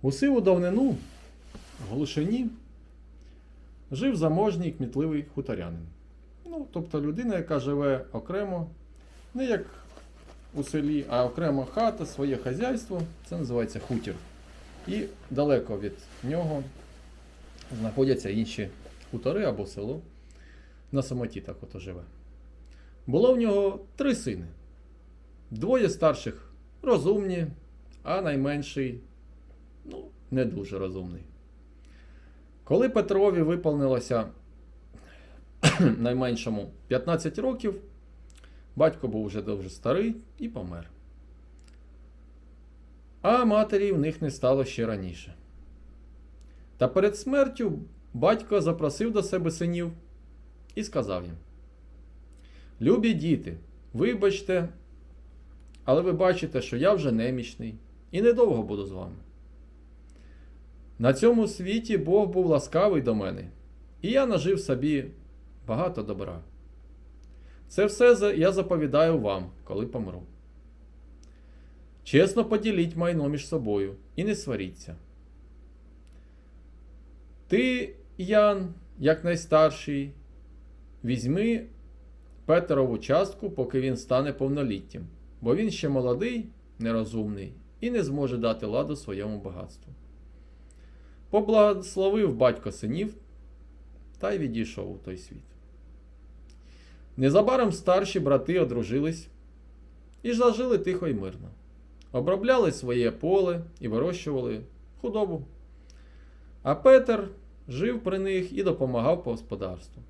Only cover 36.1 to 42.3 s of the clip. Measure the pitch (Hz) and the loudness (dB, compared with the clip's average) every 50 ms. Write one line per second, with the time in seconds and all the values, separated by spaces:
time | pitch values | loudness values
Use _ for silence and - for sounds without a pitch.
36.1 | 123 127 127 123 117 117 - 120 110 104 98 - - - - - 123 131 - 170 | 0 0 0 -2 -2 -4 -4 -4 -4 -4 -6 -10 -14 -20 -6 -2 -2 -2 0 0
37.1 | 170 160 - 160 - - 208 262 254 - - 214 185 - - - - - - - | -2 -2 -2 -4 -6 -2 -2 -2 -4 -2 -4 -6 -6 -6 -12 -18 -20 -20 -20 -20
38.1 | - - - - - - - - - - - - - 123 147 160 160 - - 123 | -20 -20 -20 -20 -20 -20 -20 -20 -20 -20 -20 -14 0 2 2 2 2 0 -8 -6
39.1 | 104 110 107 101 98 - - 110 107 98 95 92 - - - 117 135 180 220 233 | -4 -4 -4 -4 -6 -6 -6 -4 -6 -6 -6 -10 -12 -6 -2 0 0 0 0 -2
40.1 | 226 - - - - - 285 233 226 - 92 87 87 85 82 - - - - - | -4 -6 -12 -20 -16 -12 -12 -10 -10 -10 -10 -10 -10 -12 -14 -16 -20 -20 -20 -20
41.1 | - - - - - - - - - - - - - - - - - - - - | -20 -20 -20 -20 -20 -20 -20 -20 -20 -20 -20 -20 -20 -20 -20 -20 -20 -20 -20 -20
42.1 | - - - - | -20 -20 -20 -20